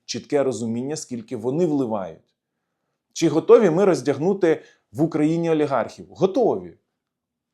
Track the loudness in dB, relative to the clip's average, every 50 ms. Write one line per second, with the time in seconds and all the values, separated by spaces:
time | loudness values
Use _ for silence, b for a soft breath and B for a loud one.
0 | _ -12 -12 -12 -8 -2 -2 0 0 0 -2 -4 -6 -6 -6 -6 -6 -8 -8 -10
1 | -10 -12 -12 -12 -12 -10 -12 -6 -6 -4 -2 0 0 0 0 -2 -2 -2 -4 -6
2 | -8 -10 -14 -18 _ _ _ _ _ _ _ _ _ _ _ _ _ _ _ _
3 | _ _ -6 -2 0 0 0 0 6 6 6 8 8 4 2 4 2 2 2 0
4 | 0 -4 -2 -2 0 -2 0 2 2 2 2 b b b b b b _ -2 -2
5 | -2 0 0 0 0 0 0 0 0 0 0 0 0 0 0 -2 -2 -4 -8 -16
6 | -20 -18 -4 -2 -2 0 2 2 2 2 0 -2 -6 -12 -20 _ _ _ _ _
7 | _ _ _ _ _ _ _ _ _ _